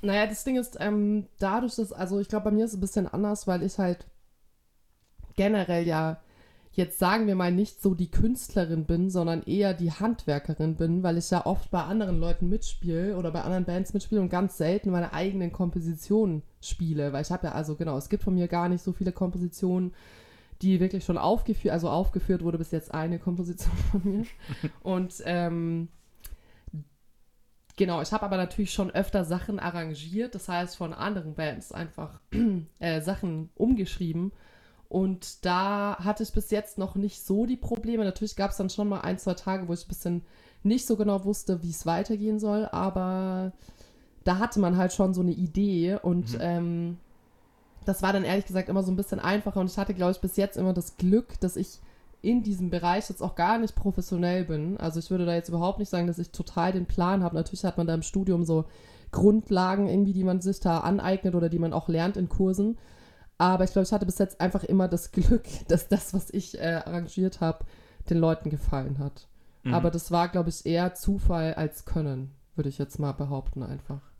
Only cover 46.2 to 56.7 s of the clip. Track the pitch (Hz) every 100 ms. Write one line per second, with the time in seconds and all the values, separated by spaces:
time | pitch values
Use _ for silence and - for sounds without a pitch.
46.2 | 117 123 175 170 170 170 170 175 - -
47.2 | _ _ _ _ _ - - 190 190 196
48.2 | 190 190 196 185 185 185 185 185 202 196
49.2 | - 208 208 196 185 196 196 185 180 185
50.2 | 190 - 196 - 185 180 165 - 180 208
51.2 | 247 - 185 - - - - - - -
52.2 | - 240 214 190 180 175 170 185 214 185
53.2 | 185 - 170 226 220 - 202 185 180 180
54.2 | 175 180 165 156 151 196 165 160 165 185
55.2 | 175 170 170 170 175 202 208 175 175 170
56.2 | 175 - 165 - 170